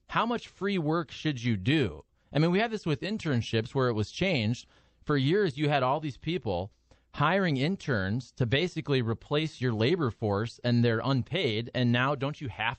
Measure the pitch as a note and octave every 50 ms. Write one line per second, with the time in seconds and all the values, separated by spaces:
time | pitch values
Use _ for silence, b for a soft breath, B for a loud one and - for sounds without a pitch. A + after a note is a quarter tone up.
0 | _ - - E3 G3+ A3+ A#3+ A3 - - - - F3+ G3+ G3+ F#3 D#3+ D3 D#3 F3
1 | D#3+ - - - - D#3 D3 A#2+ A2+ B2 A2+ G2 F2+ A2 D3 D#3+ C3 F#2+ D2 D2
2 | - _ _ b b b b C#3 D#3 E3+ F3 F#3+ A3+ A#3+ A3 G3+ - E3+ D3 -
3 | - F3 G#3+ A3 - D#3+ C#3 A#2+ A2 - - A2+ A2 - - C3+ B2+ B2 A#2 G#2+
4 | G#2 - - - F3+ G3 F3+ C3 G#2+ G#2 B2 - - b b b b b b b
5 | b - D3+ C#3 C3 C#3 E3+ G#3 G#3 F3+ A#2+ C3+ D3+ C#3+ D3 C#3+ B2+ B2+ C3+ D#3
6 | D3+ D#3 B2+ - - D#3 E3+ F3+ - A2 F#2 F2 F#2 - _ _ _ b b b
7 | b b b - C#3 D#3 F3 G3+ G3 F3 D3 C3 C3 D#3+ G3 F#3+ - - C3 G#2
8 | F#2 F#2+ G#2 C3 B2+ - - - C#3 A#2 G#2 C#3 F3 F3+ - E3 - - C#3+ C3
9 | A#2+ A2 A#2 - - - D3 D3+ D#3 D#3 - - B2 B2+ A2+ G#2 A2+ B2+ F3 F3+
10 | D#3 A#2+ G#2 - - G#2 G2+ G2 A2+ A#2 - - - B2 A#2+ A#2+ A#2 A#2+ A2+ A2
11 | A2 C3 C#3 C3 A2+ - C#3 F3+ F#3 B2+ G#2+ G#2+ A#2 A#2+ - B2+ B2+ A#2+ A#2+ A#2+
12 | B2+ C#3 D3+ B2+ C3 C#3 D3+ - D#3+ B2 F#2+ - A2 A2+ A#2+